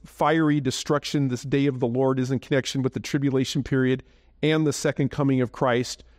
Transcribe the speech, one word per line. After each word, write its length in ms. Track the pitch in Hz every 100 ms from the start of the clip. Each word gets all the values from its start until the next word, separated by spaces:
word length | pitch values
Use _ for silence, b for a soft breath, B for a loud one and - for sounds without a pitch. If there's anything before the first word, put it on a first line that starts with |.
fiery 560 | - - 151 160 156 147
destruction, 680 | 127 - - 147 - 151 135
this 140 | 123
day 240 | 135 139 139
of 140 | 127
the 80 | 123
Lord, 320 | 123 135 131
is 100 | 127
in 80 | 131
connection 440 | - 135 - 135
with 100 | 127
the 80 | 113
tribulation 640 | - 147 139 131 127 143
period 400 | 120 135 127 131 b b b b
and 240 | 151 156 151
the 60 |
second 380 | - 151 - 135
coming 300 | - 139 131
of 100 | 120
Christ. 540 | - 135 120 123 - b